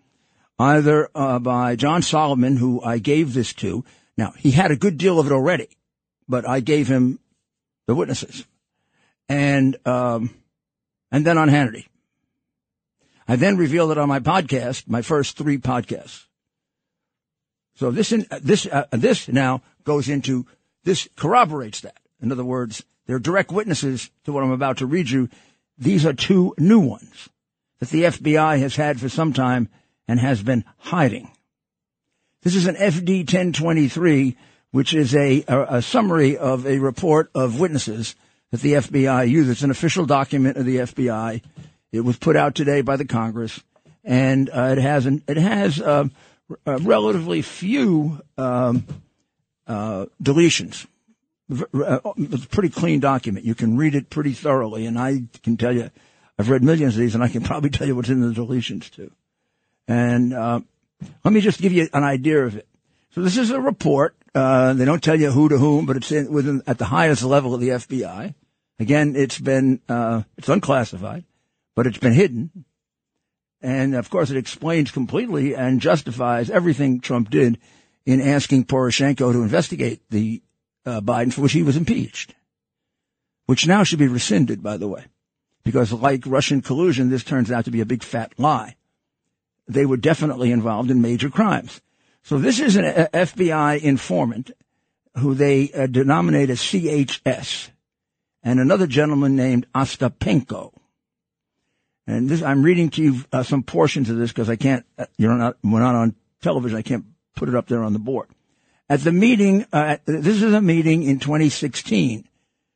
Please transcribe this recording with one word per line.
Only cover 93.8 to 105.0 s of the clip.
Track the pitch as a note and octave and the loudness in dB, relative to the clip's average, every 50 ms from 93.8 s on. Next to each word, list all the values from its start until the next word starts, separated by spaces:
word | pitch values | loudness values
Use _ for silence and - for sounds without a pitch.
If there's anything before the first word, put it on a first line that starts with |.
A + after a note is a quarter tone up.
| D3+ D3 C#3 A#2+ - - F3+ F3 C#3 A#2 A2+ A2 B2+ - - _ _ _ _ _ _ _ _ _ _ _ - B2+ | 2 2 0 0 0 -2 -2 -2 -2 -2 -4 -8 -10 -14 -16 _ _ _ _ _ _ _ _ _ _ _ -6 -2
who | B2+ C#3+ C3+ | -2 0 2
they, | C3 C#3+ C#3+ C#3 C3+ C#3 C#3+ | 2 2 4 4 2 2 0
uh, | - - C3 | -2 -4 -4
denominate | C3 B2 B2+ C3+ C3+ D3+ E3+ F3 E3+ D#3 C#3+ C#3 C3 | 0 0 0 2 2 2 2 2 2 2 2 2 0
as | B2 A#2+ - | 0 -2 -4
C | - - F#3+ E3 D3+ | -2 -2 -2 -2 0
H | D3+ D3 C#3 - - - - | 0 0 0 -2 -4 -6 -4
S, | - - - - - - - - - _ _ _ _ _ _ _ _ _ _ _ _ _ _ - | -4 -4 -4 -6 -10 -10 -10 -12 -16 _ _ _ _ _ _ _ _ _ _ _ _ _ _ -4
and | A#2+ B2+ B2+ | 0 2 2
another | B2+ C#3+ E3 F#3+ F#3 | 4 4 4 2 2
gentleman | D3+ A#2 C#3+ D3+ D3+ D3+ C#3 C#3+ C3+ C3+ | 2 2 2 2 2 2 0 2 2 2
named | C3+ B2+ C3 B2 A#2+ B2 _ - | 2 2 2 0 0 -2 _ -2
Ostapenko. | C3+ C3+ - - - C3+ A#2+ - - - F#3+ G3 D3 B2 - G#2+ F#2+ - - _ _ _ _ _ _ _ _ _ _ _ _ _ _ _ _ _ _ _ _ _ _ _ _ _ _ - | -2 -2 -2 -2 -2 -2 -2 -2 -2 -2 2 2 0 0 -2 -10 -12 -12 -16 _ _ _ _ _ _ _ _ _ _ _ _ _ _ _ _ _ _ _ _ _ _ _ _ _ _ -10
And | A2 A2 A#2 B2 | -6 -4 -2 -2
this, | C#3 E3 D#3+ D#3+ | -2 -2 -2 -2
I'm | C#3 C#3 C#3 C#3 | 0 2 2 4
reading | E3+ F3+ F3 E3+ D3 | 4 4 4 2 0
to | - D#3 D#3 | 0 0 0
you, | D3 C3 B2 C3 - | 2 0 0 -4 -4
uh, | - C3 B2 | -4 -4 -2
some | - D3+ C3+ B2 | 0 -2 -2 -2
portions | - - E3+ D#3+ C#3+ - D3+ C3 G#2+ | -2 0 0 0 2 2 0 -2 -2
of | A#2 | -2
this | A#2 A#2+ A#2 - | -2 -2 -4 -2
'cause | - A2+ G#2+ | -4 -2 -2
I | A#2 | -2
can't, | A2 - C3 C3+ A#2+ - _ _ | -2 0 0 0 -2 -4 _ _
uh, | - | -12